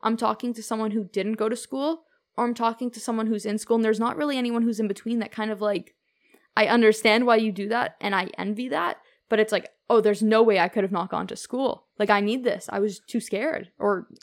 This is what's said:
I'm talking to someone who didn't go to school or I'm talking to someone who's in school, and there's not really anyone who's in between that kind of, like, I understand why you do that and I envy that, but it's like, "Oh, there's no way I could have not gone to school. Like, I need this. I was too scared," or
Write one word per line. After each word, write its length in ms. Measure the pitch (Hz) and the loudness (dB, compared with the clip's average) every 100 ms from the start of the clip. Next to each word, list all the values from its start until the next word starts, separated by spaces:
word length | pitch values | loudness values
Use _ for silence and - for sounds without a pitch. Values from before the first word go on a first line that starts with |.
I'm 160 | 220 226 | -2 0
talking 360 | 220 220 247 | -2 -2 -6
to 80 | 220 | -8
someone 280 | 214 220 220 | -6 -4 -2
who 140 | 214 190 | -4 -4
didn't 280 | 208 196 | -4 -4
go 140 | 220 214 | -2 -2
to 60 | 240 | -4
school 480 | - 262 285 320 _ _ _ - | -8 -4 -4 -4 _ _ _ -4
or 80 | 240 | -4
I'm 80 | |
talking 380 | 233 233 226 247 | -2 -2 -2 -8
to 80 | 233 | -8
someone 280 | - 226 220 | -6 -4 -2
who's 180 | 214 208 | -4 -4
in 120 | 208 | -6
school, 180 | - 233 | 0 2
and 80 | 220 | 2
there's 140 | 214 | 0
not 160 | 233 - | 0 -2
really 200 | 294 262 | -2 -2
anyone 260 | 240 233 | -2 0
who's 160 | 233 214 | 0 0
in 60 | 214 | -4
between 300 | 196 226 233 | -4 -4 -4
that 120 | 208 | -4
kind 180 | - 214 | -6 -6
of, 120 | 208 | -2
like, 320 | 208 190 - _ _ _ _ _ _ - | -2 -2 -6 _ _ _ _ _ _ 2
I 100 | 214 | 4
understand 600 | 240 220 220 226 220 247 | 6 6 6 4 4 6
why 80 | 226 | 4
you 160 | 220 | 2
do 160 | 190 202 | -2 -4
that 280 | 233 240 - | -2 -4 -4
and 140 | 202 196 | -2 -2
I 160 | 185 - | -4 -6
envy 300 | 185 214 254 | -6 -6 -4
that, 280 | 277 349 - _ _ - | -2 -2 -4 _ _ -2
but 100 | 214 | 2
it's 120 | 214 | 2
like, 180 | 196 - _ - | 0 -4 _ 2
"Oh, 100 | 226 | 4
there's 220 | 208 202 | 4 4
no 180 | 214 220 | 4 6
way 180 | 226 196 | 6 4
I 100 | 180 | 2
could 140 | 226 | 0
have 80 | 190 | -2
not 200 | 190 185 | -2 -4
gone 160 | 165 185 | -6 -6
to 80 | - | -10
school. 520 | - 247 269 - _ - | -8 -2 -2 -4 _ -2
Like, 100 | 208 | 2
I 100 | 202 | 2
need 240 | 202 247 | 2 0
this. 240 | 247 - - | 0 -2 -4
I 80 | 202 | -2
was 200 | 208 196 | -2 -4
too 200 | - 233 | -6 -6
scared," 520 | - 202 285 - - - | -4 -4 -4 -6 -8 -4
or 300 | 208 185 - - | -2 -2 -4 -16